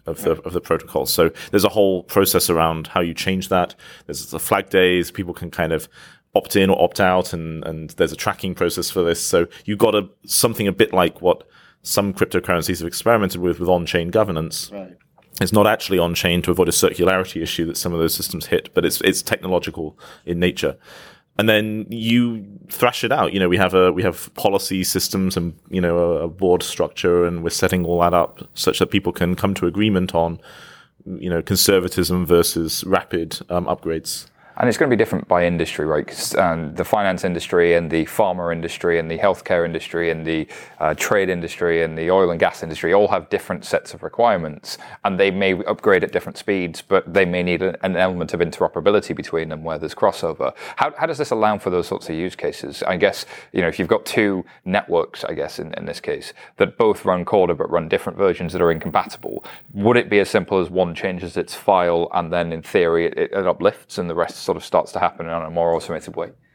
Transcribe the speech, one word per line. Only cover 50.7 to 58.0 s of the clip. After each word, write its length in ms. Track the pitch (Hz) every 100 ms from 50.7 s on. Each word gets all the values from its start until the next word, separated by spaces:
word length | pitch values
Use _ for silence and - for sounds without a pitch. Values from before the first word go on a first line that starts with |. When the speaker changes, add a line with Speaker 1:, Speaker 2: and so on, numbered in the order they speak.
| -
Speaker 2:
How, 180 | 143 -
how 100 | 160
does 100 | 147
this 140 | 147
allow 260 | 117 107 104
for 140 | -
those 160 | 90 85
sorts 200 | 98 -
of 80 | 80
use 200 | 87 -
cases? 480 | 73 - 71 71
I 140 | - 92
guess, 280 | 101 - - - -
you 80 | -
know, 40 | 85
if 120 | 80
you've 80 | 85
got 180 | 110 -
two 400 | - 104 95 - - 92
networks, 580 | 95 - 85 - -
I 100 | -
guess, 240 | 80 85 -
in, 160 | 80
in 140 | - -
this 120 | -
case, 320 | - 73 - - - -
that 200 | 98 -
both 280 | 113 95 98
run 200 | 90 90
Corda 300 | 104 87 80
but 160 | -
run 180 | 85 80
different 300 | -